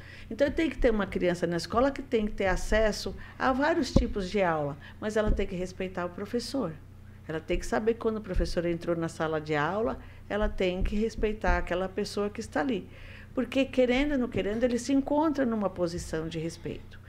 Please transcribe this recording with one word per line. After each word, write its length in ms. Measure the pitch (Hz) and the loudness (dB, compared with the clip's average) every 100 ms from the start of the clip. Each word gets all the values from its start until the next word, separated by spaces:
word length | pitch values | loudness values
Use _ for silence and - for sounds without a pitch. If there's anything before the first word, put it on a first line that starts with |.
| - - - | -14 -14 -6
Então, 160 | 220 285 | 0 0
eu 60 | |
tenho 160 | - 320 | 2 0
que 80 | - | 2
ter 140 | 254 | 2
uma 160 | 214 190 | 4 0
criança 400 | 196 180 175 170 | 0 2 2 0
na 100 | 170 | -2
escola 320 | - 226 277 | 0 2 2
que 100 | 269 | 2
tem 220 | 262 233 208 | -2 0 0
que 60 | |
ter 120 | - 190 | 0 2
acesso 720 | 175 - 220 220 196 202 185 - - | 2 2 4 4 2 -4 -8 -10 -2
a 120 | 254 | 2
vários 400 | 254 302 339 247 | 2 2 2 4
tipos 380 | - 233 208 180 | 4 4 0 0
de 140 | 208 | 2
aula, 340 | 180 156 143 143 - - | 4 4 0 -4 -12 -6
mas 160 | 214 214 | -2 2
ela 140 | 214 | 4
tem 160 | 214 196 | 4 2
que 80 | 180 | -2
respeitar 500 | 185 - 185 180 175 | -6 -4 -6 -4 -4
o 40 | |
professor. 600 | 175 196 240 233 277 180 156 - - - - - | -6 -4 -4 -2 -2 -2 -6 -14 -18 -18 -16 -8
Ela 120 | 160 | -6
tem 180 | - 175 | -2 -2
que 80 | - | 0
saber 300 | 240 220 226 | 0 0 0
que 60 | |
quando 160 | 226 220 | 0 -2
o 40 | |
professor 420 | 208 180 165 180 170 | -2 0 2 2 0
entrou 300 | 165 170 170 | 0 0 0
na 120 | 165 | -2
sala 320 | - 160 156 | -2 -2 0
de 140 | 156 151 | 0 0
aula, 420 | 151 202 247 240 - - - | 2 0 -2 -4 -10 -14 -4
ela 180 | 202 208 | 0 0
tem 360 | - 185 185 | 2 0 2
que 120 | 185 208 | 0 2
respeitar 640 | 220 - 214 214 180 175 | 0 0 -2 0 2 2
aquela 320 | 175 175 190 | 2 -2 -2
pessoa 400 | 202 202 208 202 | -2 -4 -2 -2
que 100 | 208 | -4
está 200 | 214 285 | -4 -2
ali. 280 | 285 196 - - - - - | 0 0 -4 -14 -16 -16 -8
Porque, 320 | - 247 269 262 | -4 0 2 2
querendo 460 | 254 247 254 294 | 4 4 4 4
ou 60 | 277 | 2
não 80 | 240 | 0
querendo, 360 | 196 185 220 | 0 0 2
ele 140 | 247 240 | 2 2
se 160 | 254 | 2
encontra 500 | 277 269 294 320 277 | 2 4 2 2 2
numa 260 | 254 220 190 | 0 2 0
posição 580 | 185 170 170 - 160 165 | 0 -2 -2 -4 -4 -4
de 100 | 160 | -4
respeito. 640 | 165 - 151 - - - | -6 -6 -8 -8 -12 -16